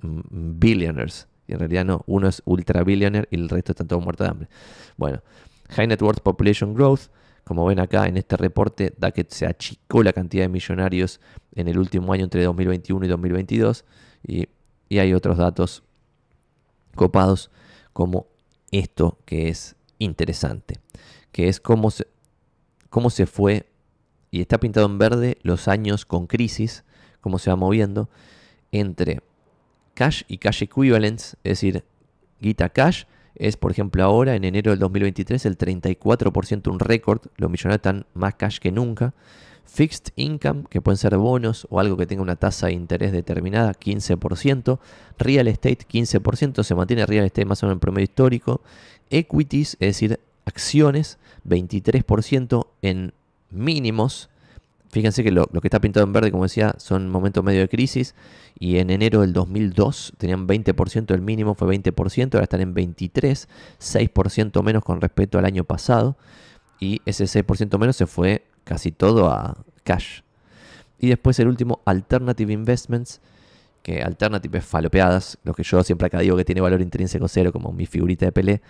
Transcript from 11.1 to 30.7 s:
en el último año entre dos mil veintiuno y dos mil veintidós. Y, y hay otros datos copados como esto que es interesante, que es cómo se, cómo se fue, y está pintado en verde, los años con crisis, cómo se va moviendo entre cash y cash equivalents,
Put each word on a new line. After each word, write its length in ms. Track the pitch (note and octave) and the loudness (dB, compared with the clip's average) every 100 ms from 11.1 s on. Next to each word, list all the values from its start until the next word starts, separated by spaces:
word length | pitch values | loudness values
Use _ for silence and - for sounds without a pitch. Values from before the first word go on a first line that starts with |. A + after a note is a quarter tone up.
| - _ - _ | -4 _ -20 _
en 140 | - E2+ | -6 -2
el 100 | F2 | 0
último 340 | F2+ F#2 F2+ | 0 -2 -2
año 100 | F#2+ | -2
entre 200 | F#2 F2 | -2 0
dos 120 | F2+ | 0
mil 120 | F2 F2+ | 0 -2
veintiuno 380 | F2+ - F#2+ | -2 -4 -4
y 40 | F#2 | -2
dos 100 | F2 | -2
mil 140 | F2+ | -2
veintidós. 520 | F2+ F#2+ A2 A2 A#2 _ _ _ _ - | -4 -2 0 2 0 _ _ _ _ -8
Y, 200 | F2 F2 _ _ _ - | -8 -8 _ _ _ -2
y 80 | G2+ | 2
hay 160 | F#2+ | 4
otros 240 | F2+ - F2 | 2 2 0
datos 460 | F2 E2+ F2+ - _ _ _ _ _ _ _ _ _ _ _ | 0 0 -4 -6 _ _ _ _ _ _ _ _ _ _ _
copados 560 | - F#2 G2 F#2+ F#2 - _ _ - _ | 0 4 4 4 2 -2 _ _ -20 _
como 320 | - F2+ F2+ - _ _ _ - | -4 -2 -2 -6 _ _ _ -6
esto 480 | G2+ F#2 - E2+ - | -4 -2 0 0 0
que 240 | - D#2+ D#2+ | -6 -4 -4
es 260 | E2 - _ _ - | -4 -12 _ _ -6
interesante, 800 | G#2 D2 D#2+ - C#2 - - - _ - - - _ | -6 -4 -4 -4 -6 -6 -12 -16 _ -20 -20 -20 _
que 160 | - F2+ | -2 0
es 120 | G2 | 0
cómo 320 | - A2+ G#2+ | 2 2 2
se, 160 | - - _ _ _ _ _ _ _ _ | -2 -10 _ _ _ _ _ _ _ _
cómo 220 | A#2 A#2+ | 0 0
se 160 | - A2+ | 0 -2
fue, 400 | - G2+ G#2 - _ _ _ _ _ _ | 0 0 0 -6 _ _ _ _ _ _
y 100 | E2+ | -6
está 180 | F2 A2+ | 0 0
pintado 280 | A#2+ G#2+ G#2 | 2 2 2
en 100 | G2+ | 4
verde, 400 | A2 A#2+ B2 - | 2 2 0 -2
los 240 | F2 F2 - | -2 -2 0
años 400 | G#2 G#2+ G2+ - | 0 0 -2 -2
con 180 | F2 | -6
crisis, 600 | F2 A#2 A2+ - A2+ - _ _ _ _ | -2 -2 -2 -2 -6 -8 _ _ _ _
cómo 160 | G2+ F2+ | -6 -2
se 140 | - | 0
va 40 | |
moviendo 540 | F#2 F#2 A2 G2+ G2+ G#2+ _ _ _ _ _ _ | 0 2 0 0 -4 -8 _ _ _ _ _ _
entre 500 | G#2 G2+ E2 F2 D#2 - _ _ _ _ _ _ | -4 -4 -4 -4 -6 -10 _ _ _ _ _ _
cash 300 | - C3+ - - | 0 0 0 -8
y 120 | F#2 | -4
cash 220 | G#2 - | -2 -2
equivalents, 760 | G#2 | -4